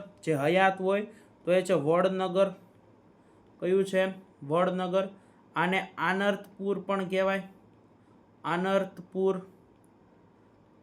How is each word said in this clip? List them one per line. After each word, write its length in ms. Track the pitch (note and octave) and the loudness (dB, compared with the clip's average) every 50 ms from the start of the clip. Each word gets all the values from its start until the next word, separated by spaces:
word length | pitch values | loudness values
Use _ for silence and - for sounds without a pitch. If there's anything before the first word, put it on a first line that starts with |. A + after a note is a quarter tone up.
| - - - - - | -2 -12 -20 -8 -4
જે 100 | D#3+ D#3 | -2 -2
હયાત 480 | C3+ C#3+ D#3 F3 F#3 F#3+ G3 F#3+ F#3+ | 0 0 2 4 4 4 4 2 2
હોય, 260 | F#3 F#3 G3 G3+ G#3 G#3 - - - - - _ - | 0 0 0 0 -2 -6 -12 -20 -20 -20 -20 _ -2
તો 80 | E3 F3+ | 2 2
એ 80 | F#3 | 2
છે 120 | F3+ F#3+ F#3 | 2 2 0
વડનગર. 800 | D#3 C#3 D3+ E3 F3 F3+ F#3+ F#3+ F#3+ F#3 F#3 F3 F#3+ G3 F#3+ F#3 - - - - - _ _ - - _ _ _ _ _ _ _ _ _ - - - | 0 2 2 2 4 4 2 0 0 -2 0 2 2 2 2 0 -8 -20 -20 -20 -20 _ _ -20 -20 _ _ _ _ _ _ _ _ _ -20 -12 -6
કયું 260 | E3 F3+ F#3+ G3 F#3+ | -2 2 2 2 2
છે? 280 | G3 F#3+ F#3 F#3+ F#3+ F#3+ - - - _ _ C#3+ | 2 2 0 0 0 -2 -8 -16 -20 _ _ -6
વડનગર. 680 | C#3 D#3 F3 F#3 F#3 F3+ F#3 F#3 F3+ F3+ F#3+ F#3+ G3+ - - - - _ _ _ _ - | -2 0 2 2 2 0 -2 -4 0 0 -2 -2 -2 -8 -16 -20 -20 _ _ _ _ -2
આને 340 | D3+ E3+ F3+ F#3+ F#3+ F#3+ - - | -2 0 0 0 -2 -2 -6 -6
આનર્તપુર 840 | - D#3+ F3 F#3 G3 G3+ G3+ G3 - - - - - F#3+ G3 G3 F#3+ | -4 -2 -2 0 0 0 0 0 -2 -8 -16 -14 -8 -4 -4 -4 -4
પણ 280 | F3+ - G3 F#3+ F#3+ | -4 -4 -4 -2 -2
કહેવાય. 360 | F3 F#3 F#3+ F#3+ F#3+ G3 F#3+ F#3 - - - - - _ _ _ _ _ _ _ _ _ _ _ _ _ _ - | -2 -2 0 0 0 -2 -2 -6 -10 -18 -20 -20 -20 _ _ _ _ _ _ _ _ _ _ _ _ _ _ -4
આનર્તપુર, 1040 | D3 E3 F3 F#3 G3 G3 G3 F#3+ F#3+ - - F3 - - F#3+ F#3+ F#3+ F#3 F#3 - - - - - _ _ _ _ _ _ _ _ _ _ _ _ _ _ _ _ _ _ _ _ _ _ _ | -4 -2 0 0 0 0 0 0 -2 -8 -16 -20 -10 -4 -2 0 0 0 -2 -8 -14 -20 -20 -20 _ _ _ _ _ _ _ _ _ _ _ _ _ _ _ _ _ _ _ _ _ _ _